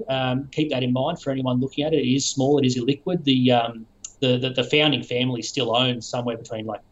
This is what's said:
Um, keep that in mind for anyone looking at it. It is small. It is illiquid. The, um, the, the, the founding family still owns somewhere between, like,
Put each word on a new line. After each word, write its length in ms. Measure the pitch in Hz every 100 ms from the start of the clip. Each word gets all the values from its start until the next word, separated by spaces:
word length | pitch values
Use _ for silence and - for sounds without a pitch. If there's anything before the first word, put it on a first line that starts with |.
| -
Um, 400 | 131 127 127 139
keep 200 | - 156
that 120 | 131
in 100 | 127
mind 300 | 123 143 170
for 80 | 139
anyone 300 | 135 127 123
looking 240 | 135 -
at 80 | 147
it. 60 | 156
It 140 | 123
is 140 | 135 139
small. 320 | 139 131 147
It 80 | 127
is 100 | 127
illiquid. 460 | 120 143 180 175
The, 300 | 139 131 127
um, 340 | 120 117 117 110 _ - -
the, 180 | 131 123
the, 120 | 131
the 140 | 131
founding 380 | 120 151 151 127
family 400 | - 123 127 117
still 320 | 110 - 117 117
owns 300 | 127 120 -
somewhere 300 | 123 120 113
between, 300 | - 110 110
like, 140 | 104 -